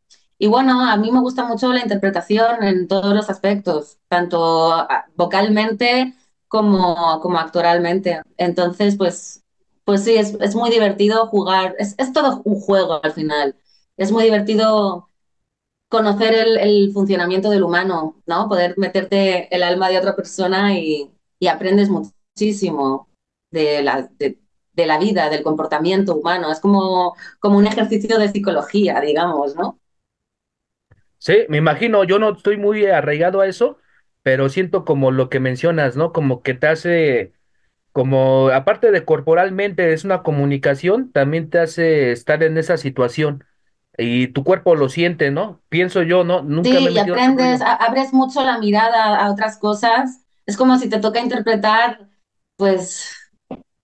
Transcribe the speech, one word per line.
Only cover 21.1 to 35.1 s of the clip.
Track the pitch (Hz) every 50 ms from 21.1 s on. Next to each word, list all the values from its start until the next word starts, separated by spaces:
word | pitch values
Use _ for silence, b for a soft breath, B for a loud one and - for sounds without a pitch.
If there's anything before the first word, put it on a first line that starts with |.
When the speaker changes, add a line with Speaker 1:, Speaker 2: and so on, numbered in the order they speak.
| _ _ _ _ _ -
Speaker 1:
y | 180
aprendes | 175 190 - 202 190 196 208 202 202
muchísimo | 185 - 202 - _ _ _ _ - - 208 214 202 202 190 165 156 143 139 135 135 139 - _ _ _ _ _ _ _ _ _
de | 165 160 151 147 147 147 143
la, | 139 127 139 127 - _ -
de, | 143 131 - _ _ _ _ _ _ _ -
de | 170 165
la | 156 151 147
vida, | 190 220 202 180 156 151
del | 156 147 -
comportamiento | 156 151 156 156 - 156 151 160 180 190 196 202 185 165
humano. | 151 156 170 180 175 170 151
Es | 214 214
como, | - 202 202 196 190 185 185 180 180 175 B B B B B B
como | - 208 202 202
un | 208
ejercicio | 214 208 247 254 - 220 202 208 220 226 220
de | 208 202
psicología, | 202 196 196 196 165 147 - - - 208 196 170 - -
digamos, | 147 151 147 160 175 175 156 143 143 139 143
¿no? | 170 196 - - _ _ _ _ _ _ _ _ _ _ _ _ _ _ _ _ _ _ _ _ _ _ _ _ _ _ _ _
Speaker 2:
Sí, | _ - 160 196 220 - -
me | 151
imagino, | 151 156 156 147 - 226 226 220 202 190
yo | 175 196 208
no | 220 214
estoy | - - - 202 208
muy | 202 202 208 214 214 202
arraigado | 190 175 151 139 147 147 151 170 185 190 196
a | 196
eso, | 190 185 - 233 285 285 _ _ _ _ _ _ _ _ _ -
pero | 135 127 135 135 135
siento | 135 185 185 170 - 180 -
como | - 147 139 135 131